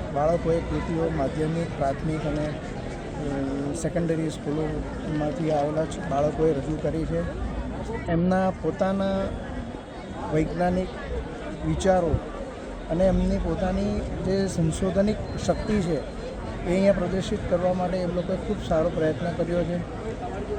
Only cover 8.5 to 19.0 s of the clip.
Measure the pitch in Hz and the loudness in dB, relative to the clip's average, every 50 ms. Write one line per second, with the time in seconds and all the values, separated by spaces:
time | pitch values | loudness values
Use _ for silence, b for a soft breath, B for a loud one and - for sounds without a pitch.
8.5 | 185 - - 160 - - 190 190 196 196 196 196 190 190 190 196 - - - - | 0 0 -2 -2 0 2 2 2 2 2 0 0 0 0 0 -2 -4 -6 -6 -6
9.5 | - - - - - - - - - - - - - - - - 156 156 156 151 | -6 -6 -6 -8 -8 -10 -10 -10 -12 -12 -10 -10 -8 -8 -4 0 2 2 2 0
10.5 | 151 165 175 180 180 185 185 - - - - - 170 156 156 - - - - - | 0 0 2 2 2 0 -2 -2 -6 -8 -6 -6 -4 -4 -6 -6 -8 -8 -8 -8
11.5 | - - - 160 160 151 - 190 185 180 170 156 135 127 - - - - - - | -8 -4 -2 -2 0 2 4 4 6 6 4 4 2 0 0 -2 -8 -8 -8 -8
12.5 | - - - - - - - - 160 170 190 190 180 180 180 185 196 196 180 170 | -8 -10 -10 -10 -10 -8 -4 -2 2 4 4 4 6 4 4 2 2 2 0 0
13.5 | 165 165 190 185 185 196 202 208 208 208 - - - 156 170 180 190 196 196 185 | 0 0 0 0 0 0 0 0 0 -2 -2 -4 -4 -2 0 0 2 2 2 0
14.5 | - 180 160 160 156 - 196 190 175 196 196 208 214 - - - - - - - | 2 2 2 2 2 2 0 2 4 4 4 4 2 0 -2 -4 -4 -4 0 0
15.5 | 170 - 196 - 214 208 175 175 160 131 120 - - - - - - - - - | 0 0 2 2 2 2 2 2 0 0 -2 -4 -8 -8 -8 -6 -8 -6 -8 -6
16.5 | - - - 180 175 190 196 202 190 185 175 175 190 196 - - 214 196 - - | -6 -4 0 2 4 6 8 6 6 6 4 0 0 0 0 0 -2 -2 0 2
17.5 | 185 170 180 180 185 185 180 175 185 185 180 170 175 175 170 - 190 185 - - | 2 4 4 4 2 2 2 0 0 0 0 0 0 -2 0 0 -2 -2 0 -2
18.5 | 208 180 - - 175 156 165 175 160 165 | -2 -2 0 2 2 4 4 2 2 2